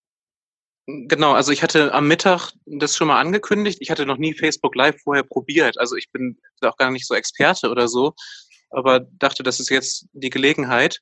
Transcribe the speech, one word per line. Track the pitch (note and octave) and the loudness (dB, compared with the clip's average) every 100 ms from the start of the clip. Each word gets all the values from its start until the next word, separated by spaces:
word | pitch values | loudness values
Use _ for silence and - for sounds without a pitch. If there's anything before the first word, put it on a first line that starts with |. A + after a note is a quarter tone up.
| _ _ _ _ _ _ _ _ - | _ _ _ _ _ _ _ _ -16
Genau, | C#3+ B2 D#3 D3+ | -14 -4 2 4
also | C3 C#3+ | 4 2
ich | C#3 | 0
hatte | D#3+ D#3+ C#3+ | 2 4 4
am | C3+ D3 | 4 4
Mittag | E3 G3 F3 - - - | 4 4 2 -2 -16 -14
das | C#3+ C#3+ - | -6 -4 0
schon | D#3 | 2
mal | B2 | 2
angekündigt. | D3+ G#3 - G#3 G#3 - | 2 -2 0 0 0 -4
Ich | - | -6
hatte | D#3+ C#3 | -4 -2
noch | C3+ | -2
nie | D#3 | -4
Facebook | D#3 D#3 - C#3+ | -2 -2 -2 -2
Live | - C#3+ C#3+ | 2 0 0
vorher | - C#3 | -2 -2
probiert. | B2+ B2+ B2+ D3+ C3 - | -2 -6 -2 2 2 0
Also | A#2+ A2+ | -4 -4
ich | - | -8
bin | C3 B2+ - _ _ | -8 -8 -8 _ _
auch | A#2 - | -2 0
gar | C3 | -2
nicht | B2+ - | -2 -4
so | |
Experte | A2 - - C#3+ F#3 A#2+ | -4 -4 0 0 2 -2
oder | B2 A#2+ | 0 0
so, | B2 C#3+ - - - - _ _ | 0 -2 -4 -16 -20 -20 _ _
aber | C3+ C3 C3 | -4 2 2
dachte, | B2+ - C#3 - | 0 -4 -4 -2
das | B2+ B2 | -4 -4
ist | B2+ | -2
jetzt | C3 B2+ - - | -2 -2 -8 -14
die | C#3 C3+ | -10 -6
Gelegenheit | C3+ C#3 D#3 B2+ A#2+ C#3+ - | 0 0 0 0 0 0 -2